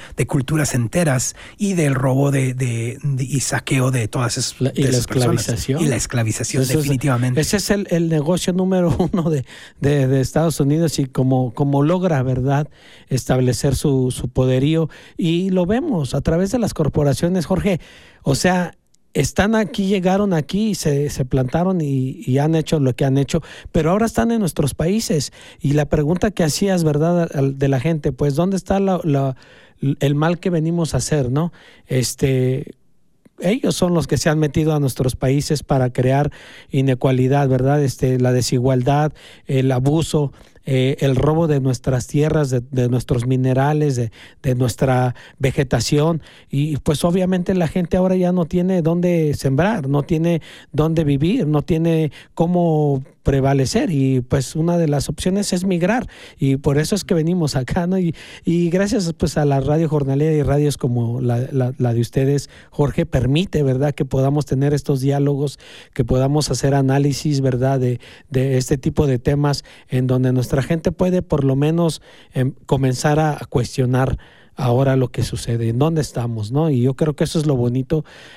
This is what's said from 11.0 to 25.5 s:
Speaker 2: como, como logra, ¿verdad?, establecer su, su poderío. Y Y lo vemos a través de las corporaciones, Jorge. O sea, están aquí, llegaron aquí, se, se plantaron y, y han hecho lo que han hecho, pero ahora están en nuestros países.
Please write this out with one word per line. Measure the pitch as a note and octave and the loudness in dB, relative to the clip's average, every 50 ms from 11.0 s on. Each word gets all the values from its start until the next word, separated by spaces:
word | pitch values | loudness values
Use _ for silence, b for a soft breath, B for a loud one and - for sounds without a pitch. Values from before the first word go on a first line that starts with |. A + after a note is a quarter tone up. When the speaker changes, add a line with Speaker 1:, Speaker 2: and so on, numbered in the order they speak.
| C#3 | -4
Speaker 2:
como, | B2+ - C3+ B2+ C3 C3 B2+ B2+ A#2+ - | -2 0 0 0 2 2 2 0 -2 -2
como | - D3 C#3+ C#3 C#3 | -2 -2 0 2 2
logra, | C#3+ D#3 F3+ F3+ F3+ F3+ D#3 C3 | 2 2 2 0 0 0 0 0
¿verdad?, | B2 C3 B2+ B2+ B2+ C#3 C#3 C#3+ D3+ - B B B B B B B B | 0 0 0 0 0 0 0 0 -2 -4 B B B B B B B B
establecer | C3+ A#2+ - - C3 B2+ B2+ B2 A#2+ - - C#3 C3 | -4 -4 0 0 0 2 2 2 0 0 0 0 0
su, | - - D3+ C3+ C3 B2+ B2+ | 0 0 0 2 2 0 -2
su | - - - B2+ | -2 -6 -8 -4
poderío. | - - C3 C3 C3 C3 C#3 D3+ D#3+ D#3+ D#3+ D3+ B B B B B | 0 0 2 2 2 2 2 2 2 2 0 -2 B B B B B
Y | B G3+ D#3+ E3+ F3 | B 0 0 0 0
Y | F#3+ F#3+ | 0 0
lo | F#3 F#3 F3 | 0 0 0
vemos | F3 A3 B3+ E4 D#4+ A3+ E3 C#3 - - | 0 0 -2 0 -2 -2 -2 -2 -2 -2
a | C#3 | -2
través | - E3+ D#3+ E3+ F#3+ G3 | 0 0 0 0 0 0
de | - B3 | 0 -2
las | G#3 D3 - | -2 -2 -2
corporaciones, | - D#3 C#3+ - D#3+ D3 C#3+ C3 - E3+ F3 F#3 F#3 - | -2 -2 0 0 2 2 2 0 0 0 0 0 0 -2
Jorge. | - F#3+ E3+ D3+ G3+ F3+ - B B B B B B B B B | -2 -2 0 0 0 -2 -2 B B B B B B B B B
O | C#3+ C3+ | -2 0
sea, | - - F3+ F#3 F3+ F3 - - _ _ _ _ _ _ _ - | 2 2 2 2 0 -2 -4 -8 _ _ _ _ _ _ _ -4
están | D3+ C#3 - - - F#3 G#3+ A3 | -2 -2 -2 0 0 0 2 2
aquí, | A3 G#3+ D#3 - - F#3+ | 0 0 -2 -2 -2 -2
llegaron | F#3+ G#3 F#3+ F3 F#3 F#3+ G3 G#3 G3+ F3 | 0 0 0 2 2 2 2 2 0 0
aquí, | D#3 C#3 - - G3+ A3 A3 F#3 | -2 -2 -2 -2 -2 -2 -2 -2
se, | - - D#3 C#3+ C#3+ D3 C#3+ | -2 -2 0 0 0 -2 -2
se | - - C3 | -4 -6 -4
plantaron | C3 - C3+ B2+ B2 - D#3+ F3+ F#3+ F#3+ E3+ | -2 0 0 0 0 0 0 0 0 0 -2
y, | D3+ C#3 C3+ C3 C3 C3 - - - | -2 -2 -2 -2 -2 -4 -6 -6 -4
y | B2+ B2+ C3+ | -2 0 2
han | C#3+ D#3 D#3+ | 2 2 0
hecho | D#3+ D3+ - E3 D3+ | 0 0 0 0 0
lo | C3+ B2+ A#2+ | 2 0 0
que | - C#3+ | 0 0
han | C#3 C3 C#3 | 0 2 0
hecho, | C3+ - - D#3+ B B B B B B | 0 0 -2 -4 B B B B B B
pero | - F3 D3+ D#3+ | -2 0 2 2
ahora | F#3 G#3+ A3+ | 2 2 0
están | A3 - A#3 A#3 A#3 | 0 0 0 0 0
en | A#3 A3+ | 0 0
nuestros | G3+ D3+ - - D3 B2+ - | 0 -2 -2 -2 -2 -2 -2
países. | - D#3 F3 G3+ A3+ - - G3 D3 - - B B B B | -2 -2 0 0 -2 -2 -2 -2 -2 -2 -4 B B B B